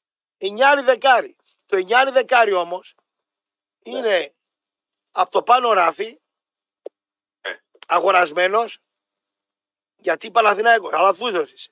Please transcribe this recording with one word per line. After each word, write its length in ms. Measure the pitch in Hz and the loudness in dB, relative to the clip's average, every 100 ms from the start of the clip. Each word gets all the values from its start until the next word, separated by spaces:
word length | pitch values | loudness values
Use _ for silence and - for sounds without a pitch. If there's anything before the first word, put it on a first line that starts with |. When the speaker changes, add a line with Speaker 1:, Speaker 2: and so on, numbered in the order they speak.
| _ _ _ _ | _ _ _ _
Speaker 1:
Εννιάρη 440 | 190 208 269 285 | -10 0 2 2
δεκάρι. 540 | 254 247 262 233 - _ _ _ _ | 0 2 2 2 0 _ _ _ _
Το 100 | 190 | -4
εννιάρη 340 | 185 240 269 | 0 0 2
δεκάρι 420 | 262 - 247 220 | 0 2 2 2
όμως 420 | 185 170 180 - - _ _ _ _ _ _ _ _ | 0 -4 -8 -14 -20 _ _ _ _ _ _ _ _
Speaker 2:
Ναι. 140 | 226 254 | -12 -6
Speaker 1:
είναι 360 | 233 185 143 _ _ _ _ _ _ _ _ | -2 -2 -4 _ _ _ _ _ _ _ _
από 200 | - 180 | -4 -2
το 120 | 240 | -2
πάνω 300 | - 247 240 | 2 2 2
ράφι, 460 | 196 165 165 220 294 _ _ _ _ _ _ - - _ _ _ _ - | 2 0 -2 -8 -12 _ _ _ _ _ _ -20 -20 _ _ _ _ -14
Speaker 2:
Ναι. 140 | - _ _ - | -14 _ _ -4
Speaker 1:
αγορασμένος, 880 | 175 185 185 170 156 185 214 226 - _ _ _ _ _ _ _ _ _ _ _ _ | 0 2 2 2 0 0 0 -4 -8 _ _ _ _ _ _ _ _ _ _ _ _
γιατί 360 | - - 220 | -6 -6 -2
Παναθηναϊκός, 600 | 233 214 196 233 226 185 | 0 2 2 2 0 0
αλλά 200 | 190 190 | 0 0
φούζος 380 | 190 240 180 143 | 0 -4 -4 -6
είσαι. 180 | - - | -10 -18